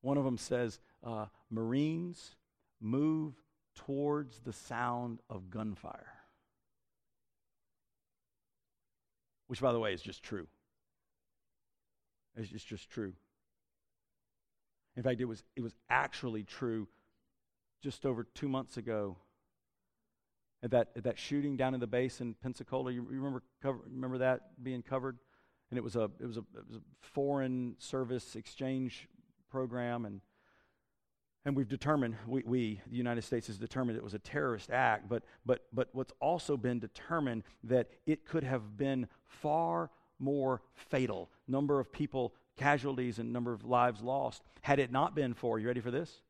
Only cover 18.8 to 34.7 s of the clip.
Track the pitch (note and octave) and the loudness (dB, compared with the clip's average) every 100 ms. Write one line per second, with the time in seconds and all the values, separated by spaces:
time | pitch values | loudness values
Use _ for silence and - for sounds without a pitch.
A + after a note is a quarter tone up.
18.8 | A#2 A2 G2+ F2+ _ _ _ _ _ _ | -4 -2 -2 -6 _ _ _ _ _ _
19.8 | _ _ _ _ _ _ _ _ B2 B2 | _ _ _ _ _ _ _ _ 2 4
20.8 | A2+ - A#2 G#2+ - C#3+ D3 C3+ C3 C3 | 4 0 -4 -2 -2 0 0 0 0 0
21.8 | A#2+ B2 B2+ - A#2+ A2 B2+ B2 B2 C3 | 0 2 0 -2 -8 -6 -8 -8 -4 -2
22.8 | B2+ B2 A#2+ C3+ C#3 B2+ - _ C3+ B2+ | -2 -4 -4 -4 -4 -4 -8 _ -4 -4
23.8 | - B2+ C3 B2+ B2+ B2+ - - B2+ B2+ | -6 -6 -4 2 4 2 -2 -12 -6 -6
24.8 | A#2 C3 C3 A#2+ _ _ _ _ _ B2 | -2 -2 -2 -8 _ _ _ _ _ -4
25.8 | A2+ A#2 G#2+ - B2+ A2+ A2 A#2 G2+ A2+ | -2 2 0 0 -8 -6 -8 -16 -14 -16
26.8 | - - - - C#3 C#3+ C3 B2+ B2 - | -16 -20 -8 -2 2 2 2 0 -2 -6
27.8 | - C3+ B2+ B2+ - A2+ G#2+ - C3 C3 | -6 -2 0 -2 -4 -12 -12 -6 -2 0
28.8 | B2+ - - - - _ _ C3+ B2+ B2 | -2 -4 -16 -20 -20 _ _ -4 -2 -2
29.8 | A#2+ A#2+ A2 G2 - _ _ _ _ _ | -2 -2 -4 -8 -14 _ _ _ _ _
30.8 | _ _ _ _ _ _ C#3+ C#3 A#2+ C3+ | _ _ _ _ _ _ -2 0 0 -2
31.8 | - D3+ A#2+ A2+ A2 C3 A#2 B2 A2+ G#2 | 2 4 2 -2 -2 -2 2 2 2 -2
32.8 | - A#2+ B2 A#2+ A2 A#2+ - G#2 B2 C3 | -6 -2 0 0 0 -2 -2 -8 -6 -2
33.8 | B2 A2+ A2 G2+ - D3 D3 A2+ - | 0 -2 -4 -8 -4 -2 0 -2 0